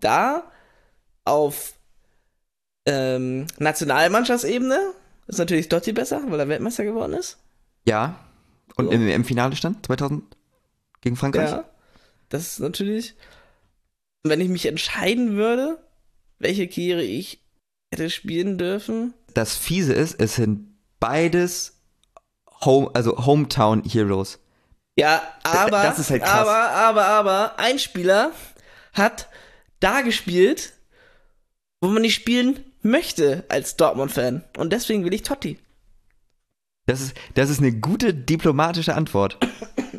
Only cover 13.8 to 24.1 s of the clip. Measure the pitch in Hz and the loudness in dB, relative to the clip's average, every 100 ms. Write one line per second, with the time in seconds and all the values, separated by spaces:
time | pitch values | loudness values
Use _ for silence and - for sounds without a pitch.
13.8 | _ _ _ _ 156 156 180 180 147 160 | _ _ _ _ -2 0 0 -2 -2 -4
14.8 | - - 190 233 240 202 220 240 285 320 | -6 -2 -2 0 0 0 0 0 -2 -6
15.8 | _ _ _ _ _ _ - 196 180 - | _ _ _ _ _ _ -2 -2 -4 -4
16.8 | 175 175 120 117 190 - _ _ _ _ | -2 -2 -2 -6 -8 -14 _ _ _ _
17.8 | _ - 160 - - 170 190 185 180 202 | _ -8 -6 -6 -6 -4 -4 -2 -4 -4
18.8 | 214 226 240 - _ - 110 - - 175 | -4 -6 -6 -10 _ -2 -2 -4 -2 0
19.8 | 156 - 160 - 214 - 107 104 - _ | 2 2 0 0 0 2 0 0 -6 _
20.8 | _ _ 113 147 170 170 175 - - - | _ _ -2 2 2 2 0 -2 -10 -14
21.8 | _ _ _ - _ _ _ _ - 135 | _ _ _ -20 _ _ _ _ 4 4
22.8 | 135 120 117 - 127 147 135 - 107 110 | 4 0 0 0 4 4 2 2 4 4
23.8 | - 113 101 | 2 0 2